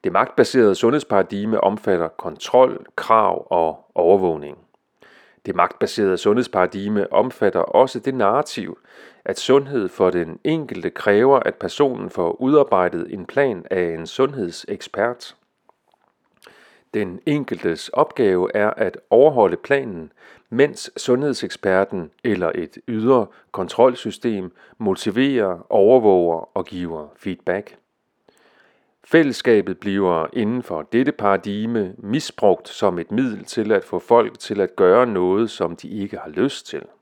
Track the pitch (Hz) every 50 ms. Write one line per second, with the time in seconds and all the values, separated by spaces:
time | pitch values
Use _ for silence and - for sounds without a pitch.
0 | - 95 87 98 127 - - - 120 - - 131 113 104 95 - - 113 135 151
1 | - _ - 98 95 - 101 101 104 113 110 - - 95 104 107 - 107 95 85
2 | 85 78 _ - - 85 76 - - - - 123 131 127 110 - - - _ -
3 | - - 113 113 104 92 87 - - - 90 87 82 80 78 - _ _ _ 87
4 | 87 85 98 98 95 87 80 78 73 73 71 _ _ _ _ _ _ _ _ _
5 | _ _ _ _ _ _ _ _ _ 101 90 87 87 - - _ 104 101 - -
6 | 104 95 92 87 - 104 104 123 120 - - 98 90 90 - 98 98 101 107 101
7 | 95 - - 98 117 127 - - - 98 90 90 - - - 110 131 131 - 117
8 | - 135 131 127 104 98 113 139 147 - - - 95 90 - _ _ _ _ -
9 | - - _ _ _ - 98 - - - 131 143 139 135 143 127 98 87 - -
10 | 98 90 85 87 85 80 82 - _ - 156 160 147 - - 92 87 87 - -
11 | - 107 101 104 120 135 139 123 - - 98 _ 104 90 - - 147 135 123 110
12 | 98 92 - - 87 85 85 - 127 131 147 147 139 - - 92 90 87 85 85
13 | - - - 95 87 - - 139 143 131 107 87 - - 95 92 90 85 82 80
14 | 82 - - - 135 139 139 131 98 85 85 - - - 101 - - - - 95
15 | 107 120 123 - - - _ _ _ _ _ _ _ _ _ _ _ _ _ _
16 | _ _ _ _ _ _ _ _ _ - _ _ _ _ _ _ _ _ - 107
17 | 104 90 87 - _ 156 147 147 131 - 95 82 - 90 82 - - - - 131
18 | 156 - - - 120 98 92 90 92 - - 104 104 107 - - 107 90 - -
19 | _ _ - 117 139 156 143 123 104 92 82 - - - 139 139 135 117 92 85
20 | 80 73 _ _ _ - - _ _ _ 110 120 139 147 - - - - _ -
21 | - - 123 127 143 147 123 - - - - - - 98 92 95 98 - 107 92
22 | 82 76 _ _ - 120 104 92 90 82 - 90 82 78 _ - _ - 117 110
23 | 110 123 139 123 202 - _ _ _ _ - - 92 87 - - 120 131 123 -
24 | - 113 101 - - 123 110 98 92 87 _ _ _ _ _ _ 113 101 95 -
25 | - 110 95 120 131 139 139 120 104 95 87 85 - _ - 107 98 107 131 127
26 | 110 104 95 90 85 85 82 82 - _ _ 98 90 - 98 90 90 82 82 78
27 | 76 73 _ _ - 98 90 _ _ - 90 101 104 - - _ _ _ _ _
28 | _ _ _ _ _ _ _ _ _ _ _ _ _ _ _ _ _ _ _ _
29 | _ _ - 165 160 139 113 - - 127 113 104 90 101 90 _ - 101 98 101
30 | 98 90 87 80 80 - - 123 107 107 120 123 123 - 90 78 78 _ - 117
31 | 135 147 147 - 107 101 98 95 - 104 101 104 107 113 117 113 101 90 95 -
32 | - 101 117 156 - - _ - 107 101 90 - - - - - 110 98 90 85
33 | 82 _ 104 120 135 123 107 98 - - - 117 107 104 110 95 - - - 87
34 | - - 123 117 110 110 - - - - 107 101 95 90 - - 101 90 95 120
35 | 127 120 104 92 90 90 95 104 117 107 - - 92 82 85 - - 73 - 107
36 | 98 101 - - - 80 76 - 113 139 - - - - - 71 - - _ _